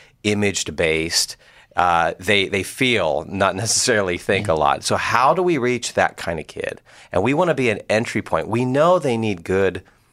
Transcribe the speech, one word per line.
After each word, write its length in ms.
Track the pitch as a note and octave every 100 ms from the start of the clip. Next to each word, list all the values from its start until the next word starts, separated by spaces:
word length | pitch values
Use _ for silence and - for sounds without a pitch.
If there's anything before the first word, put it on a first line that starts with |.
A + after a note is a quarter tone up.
| - _
image 520 | G#2 G#2 G#2 F#2 - D2+
based. 600 | E2 D#2+ E2 - - - _ - _ -
Uh, 360 | F2 E2+ E2 F2
they, 300 | F#2 G2+ F2+
they 140 | G2
feel, 640 | F2+ - B2+ A2+ E2 C#2+ D#2+
not 280 | F#2+ G2
necessarily 640 | F#2 A2+ - - G#2+ F#2+ F2
think 300 | - G2 -
a 60 |
lot. 280 | D#2+ C#2+ C#2
So 140 | - F#2+
how 360 | - A#2 C3
do 100 | E3+
we 140 | F3+ D3+
reach 380 | B2 A#2+ -
that 220 | - F2 -
kind 200 | - E2
of 60 | -
kid? 360 | - - - _ - -
And 120 | F2+
we 100 | A2
wanna 220 | D3 F3+
be 160 | C3+ B2
an 100 | G2+ -
entry 320 | G#2+ A#2 A2+
point. 280 | - E2 D#2+
We 180 | A2+ B2+
know 320 | C3+ E3 F3+
they 180 | C#3+ A2+
need 280 | A2 F2+
good 380 | - F#2+ F#2+ F2+ - _ _